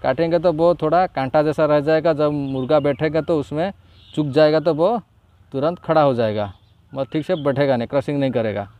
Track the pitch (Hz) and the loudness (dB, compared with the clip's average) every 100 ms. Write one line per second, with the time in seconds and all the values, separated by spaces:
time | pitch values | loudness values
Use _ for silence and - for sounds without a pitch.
0 | 135 131 165 170 175 156 170 165 156 165 | -2 -2 0 2 0 2 2 2 0 0
1 | 185 - 131 156 151 151 156 151 143 160 | 0 -2 0 2 2 2 2 2 2 0
2 | 165 147 151 147 139 135 127 151 143 135 | 2 0 0 0 -4 -4 2 2 2 -2
3 | 156 156 147 165 139 147 185 - _ - | -2 -2 -2 -2 -2 -4 -6 -6 _ -20
4 | - - 151 131 151 156 156 151 175 233 | -10 -4 -2 4 4 4 0 0 0 0
5 | - _ _ _ _ 135 147 175 - 156 | -6 _ _ _ _ -4 -4 -4 0 2
6 | 143 120 113 107 101 - _ _ _ 135 | 4 2 0 -2 -6 -8 _ _ _ -10
7 | 135 - - 180 143 135 143 127 117 143 | -6 -6 -4 -2 -2 0 0 0 0 -4
8 | 131 143 135 123 110 101 101 - | -2 -2 -2 -2 -2 -4 -8 -14